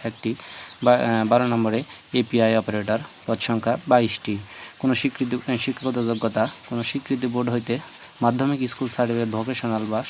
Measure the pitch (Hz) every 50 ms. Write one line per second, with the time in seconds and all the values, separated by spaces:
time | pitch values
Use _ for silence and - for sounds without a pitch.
0 | - 117 117 - - 113 117 - - - - - - - - - 123 123 123 127
1 | 123 117 117 110 110 107 120 123 123 123 120 117 113 110 107 117 156 - - -
2 | - - - 131 113 117 - 117 113 113 113 110 95 - 104 104 101 101 107 117
3 | 151 - - - - - 117 113 - - 117 113 - 113 123 - - 139 127 123
4 | 117 107 - - - - 104 101 101 101 - - - - - - - 131 127 120
5 | - 135 - - 131 120 123 123 - - 127 117 - - 127 - 127 131 123 123
6 | 117 117 117 110 113 113 98 110 104 - - - - - 123 117 113 - - 143
7 | - - 135 123 123 123 120 123 123 120 117 120 117 - 120 165 - - - -
8 | - - - - 117 120 120 123 135 139 143 135 131 120 - - 135 120 - -
9 | 123 117 117 117 117 110 110 110 110 123 127 - - 117 110 110 107 107 107 110
10 | -